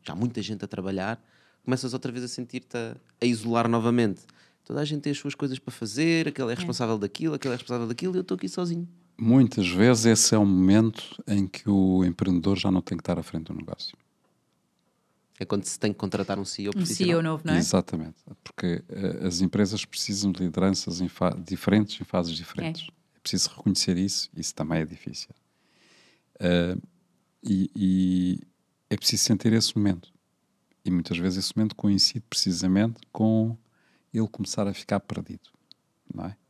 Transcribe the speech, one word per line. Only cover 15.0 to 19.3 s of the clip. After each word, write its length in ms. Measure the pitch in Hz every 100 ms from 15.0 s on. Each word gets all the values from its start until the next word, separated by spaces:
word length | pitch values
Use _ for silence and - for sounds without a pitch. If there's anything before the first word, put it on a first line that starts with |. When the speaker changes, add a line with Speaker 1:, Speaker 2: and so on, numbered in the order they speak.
| _ _ _ -
Speaker 1:
É 60 | 123
quando 200 | 101 -
se 120 | -
tem 140 | 107
que 80 | 101
contratar 400 | 98 98 95 98
um 60 | 95
C 180 | -
E 40 | 101
O 20 |
Speaker 2:
Um 40 |
Speaker 1:
profissional. 340 | 208 175 170 180
Speaker 2:
C 40 |
E 40 | 170
O 60 |
novo, 220 | 160 160 160
não 80 |
é? 40 | 160
Speaker 3:
Exatamente. 580 | - 92 - 82 80 - - -
Porque, 380 | - - 90 87 -
eh, 400 | 95 95 -
as 140 | 90